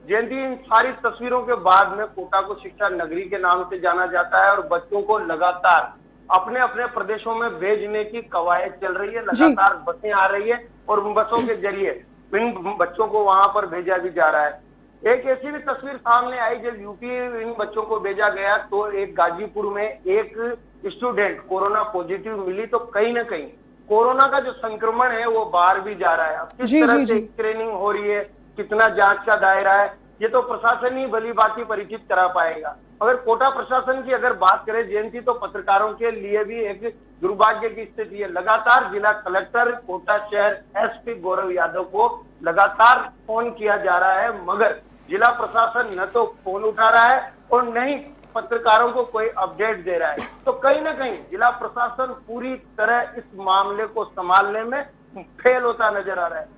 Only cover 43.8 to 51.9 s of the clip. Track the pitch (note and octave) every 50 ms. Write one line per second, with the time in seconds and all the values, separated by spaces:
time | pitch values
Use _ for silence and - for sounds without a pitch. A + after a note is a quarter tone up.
43.8 | G3+ G3 F3 F3 F#3 F#3+ F#3+ F#3+ G#3+ A#3 A3 G3 F3 F3 F#3+ G#3 A3 - - -
44.8 | - - - _ - - D#3+ G3+ A3+ A#3+ A#3+ A#3 A3 G#3+ - A#3 A#3 A3+ A3+ A#3+
45.8 | B3 A3 F#3+ F3+ F#3+ F#3+ - A#3 A#3 - - - - F#3+ F#3 G3+ G#3+ A3 G#3 G#3+
46.8 | A3 A3+ A3+ A#3 A#3 A#3+ C4 C4 B3 - - - _ - A#3+ A#3+ B3 A#3 A3+ A#3
47.8 | B3 C#4 C#4+ C4 C#4+ - - - - - - A3+ A3 - A#3 A3+ - A#3 G#3+ A3
48.8 | A#3+ B3 A#3+ C4 A#3 - - G#3+ A3 A3+ - - F#3+ F#3 - D#3 G#3 A3 G#3+ F#3
49.8 | E3 F#3 F3+ E3 E3 D#3 D3 - - - - - - C4 B3+ - - C4+ D4 D#4
50.8 | D4+ D#4 D#4 - C4+ B3 G3+ D#3+ - - F3 G3 A#3 B3 A#3+ - A#3+ G#3 - A#3+
51.8 | A#3 A3+